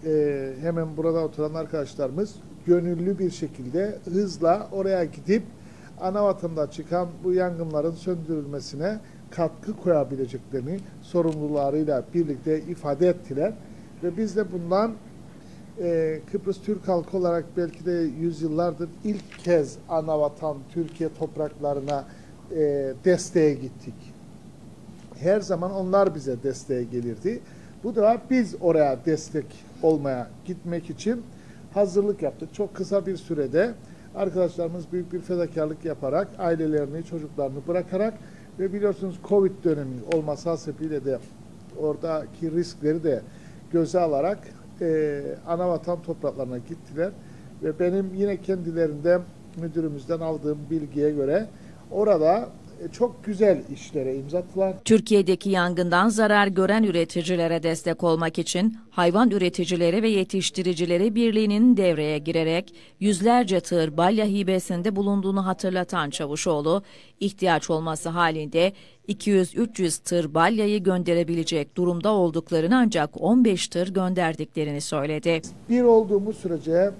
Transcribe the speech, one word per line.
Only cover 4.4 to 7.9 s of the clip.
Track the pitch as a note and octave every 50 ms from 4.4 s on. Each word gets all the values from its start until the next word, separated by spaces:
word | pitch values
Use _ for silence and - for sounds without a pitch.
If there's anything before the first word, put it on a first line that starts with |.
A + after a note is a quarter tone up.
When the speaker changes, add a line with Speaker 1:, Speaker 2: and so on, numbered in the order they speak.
| E3 E3 F3 G#3 G#3 -
Speaker 1:
oraya | - G3 F#3+ G3 F#3+ F#3 F3
gidip | D3+ - D3+ C#3 D3+ G3 A#3 - - - - - - - - - - - -
Anavatan'da | - F#3 F#3+ G#3 G#3 G3+ F#3 F#3+ - E3+ E3 D#3 D3+ C#3+
çıkan | D3+ E3+ D3+ - E3+ F3 F3+ F3 E3 C#3+ D#3+
bu | F#3 F3+
yangınların | F#3 F#3 F3+ F3 E3 E3+ D#3+ D3+ D3+ D3 E3